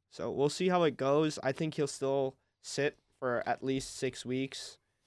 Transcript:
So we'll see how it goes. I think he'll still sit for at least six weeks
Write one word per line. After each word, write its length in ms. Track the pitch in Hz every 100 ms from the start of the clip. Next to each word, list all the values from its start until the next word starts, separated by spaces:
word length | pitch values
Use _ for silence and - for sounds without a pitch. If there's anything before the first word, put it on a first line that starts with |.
| _
So 200 | - 117
we'll 180 | 104 143
see 200 | - 185
how 160 | 180
it 120 | 165 123
goes. 420 | 131 143 156 -
I 100 | 131
think 220 | 135 156
he'll 120 | 151 143
still 500 | - 135 139 135 - _ _
sit 360 | - - 143 - _ _
for 240 | 131 120 -
at 160 | 123
least 320 | 131 135 - -
six 280 | 131 123
weeks 540 | 120 131 135 - - - _ _